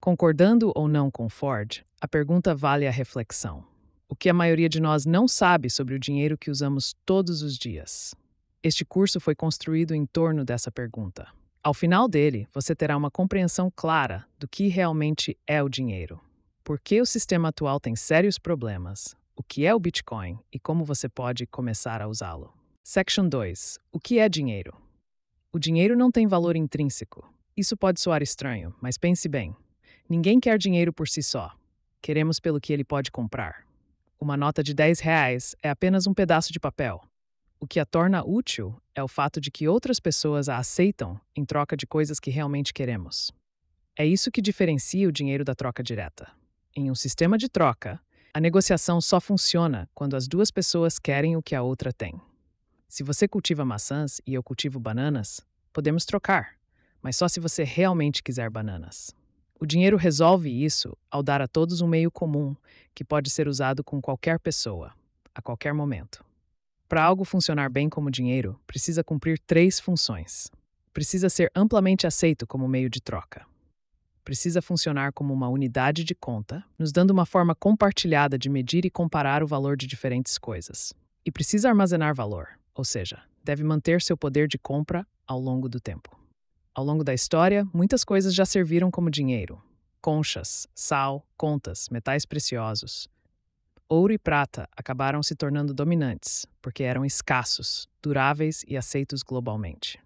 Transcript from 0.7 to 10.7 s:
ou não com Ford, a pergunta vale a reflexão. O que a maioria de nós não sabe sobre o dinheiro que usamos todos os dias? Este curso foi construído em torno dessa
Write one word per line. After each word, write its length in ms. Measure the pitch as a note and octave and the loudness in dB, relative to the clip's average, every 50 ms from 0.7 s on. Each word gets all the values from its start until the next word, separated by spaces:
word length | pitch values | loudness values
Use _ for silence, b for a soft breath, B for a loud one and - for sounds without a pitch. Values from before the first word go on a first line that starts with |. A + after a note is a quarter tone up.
| - | 2
ou 140 | - D3+ D3+ | 2 0 2
não 220 | D3+ D3 C#3+ C3+ | 4 4 2 2
com 180 | - - A#2 A2+ | 0 -2 -6 -6
Ford, 560 | - - - C#3 C3+ G#2+ G#2 A2+ - - - _ _ _ | -4 -4 -2 -2 -2 -2 -4 -6 -8 -12 -14 _ _ _
a 80 | - D3 | -10 -2
pergunta 460 | - D#3 D3 C#3+ E3+ F3+ F3 F#3+ E3 | 0 -2 0 2 2 2 4 2 0
vale 320 | C#3 C#3 C#3+ C#3 D3 C#3+ | 2 2 2 2 2 2
a 40 | C#3 | 0
reflexão. 760 | B2 B2 C3 - - C3+ A#2 - - - - A#2 D#2+ C#2 - _ _ _ _ _ _ _ _ _ | 0 -2 -4 -6 -6 -8 -8 -6 -6 -6 -6 -6 -8 -10 -14 _ _ _ _ _ _ _ _ _
O 80 | - | -14
que 120 | - - F#3 | -2 2 2
a 60 | F3 | 4
maioria 340 | F3 E3+ E3+ E3 D#3+ E3+ E3 | 4 6 4 4 4 4 2
de 120 | D3+ D#3+ | 2 2
nós 240 | D#3+ D#3 D#3 D3+ C#3 | 2 2 2 2 2
não 240 | D#3 E3 F#3 A#3 B3+ | 4 4 4 4 4
sabe 400 | - - G#3 F#3 F3+ E3+ B2+ B2+ | 4 4 4 6 4 4 2 0
sobre 260 | - - C#3 B2 C3 | -4 -2 -4 -2 -4
o 40 | C3+ | -4
dinheiro 400 | B2 - C#3+ C#3+ C#3+ D3+ D3+ D3 | -4 -2 0 0 2 0 0 -2
que 120 | - - | -4 -6
usamos 460 | D3 C3+ D3 C#3 C#3 C#3 C3 - - _ _ | -4 -2 0 0 0 0 -2 -4 -8 _ _
todos 380 | - F#3 F#3+ F#3+ F3 F3 D3+ D3+ | 0 2 2 2 0 -2 -4 -4
os 160 | D3 C3+ A#2+ | -6 -6 -6
dias? 560 | - B2 G#2 D#2 D#2 - - - - - - _ _ _ _ _ _ _ _ _ _ | -8 -8 -8 -10 -10 -12 -12 -12 -12 -14 -16 _ _ _ _ _ _ _ _ _ _
Este 220 | D#3+ D#3 - E3+ | 0 0 0 -4
curso 360 | _ - F#3 G3 G3 - F#3 | _ 0 2 2 2 2 0
foi 140 | - - D3+ | 0 -2 -2
construído 600 | - - D#3+ D#3 - - - D#3+ D#3+ E3+ D#3+ D#3+ | 0 0 -2 -2 -2 -4 -2 0 0 0 0 0
em 120 | D3+ D3 | -2 -2
torno 380 | C3 _ E3 E3 E3 D#3+ D3+ C#3 | -2 _ 0 0 2 2 0 -2
dessa 260 | B2 A#2+ A#2+ - - | -2 -4 -4 -4 -6